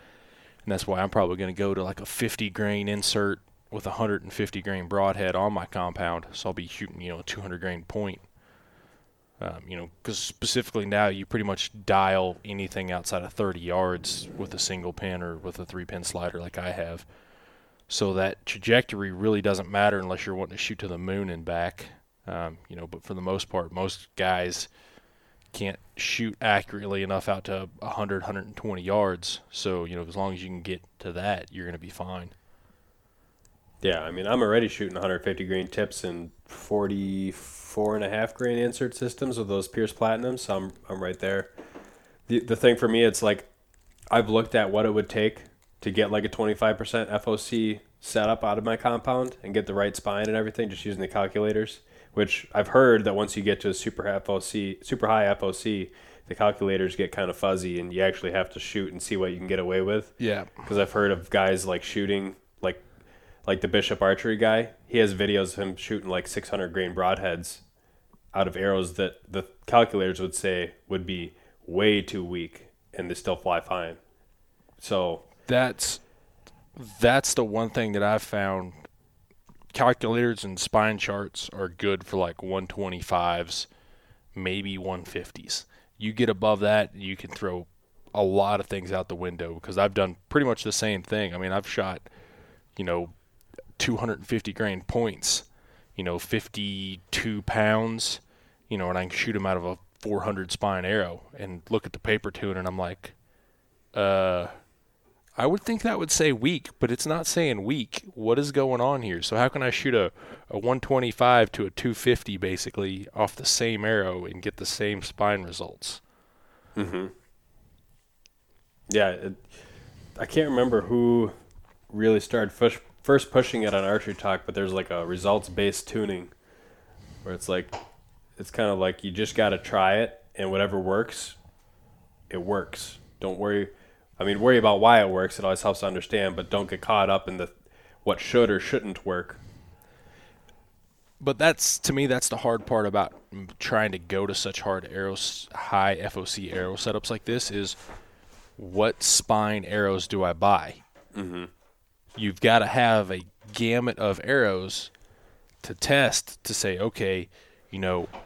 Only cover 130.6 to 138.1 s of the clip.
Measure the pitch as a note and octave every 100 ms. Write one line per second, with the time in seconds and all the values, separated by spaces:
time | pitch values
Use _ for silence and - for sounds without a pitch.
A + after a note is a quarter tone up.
130.6 | G2+ G2 F#2 G2 A#2 - - - - -
131.6 | _ _ - - _ _ - F#2 F2+ G2+
132.6 | E2+ - - - - - F#2+ F#2 G2+ G2+
133.6 | G2 - - _ _ - G2 G2+ B2+ B2
134.6 | G#2+ G2 A2+ A#2 G2 F#2 F#2+ - G2 F#2+
135.6 | G#2+ F#2+ G2 F2+ - A2 F#2+ F2 E2+ G2+
136.6 | F#2+ F#2+ - G#2+ G2 F#2+ - F#2 F2 -
137.6 | _ - - - A2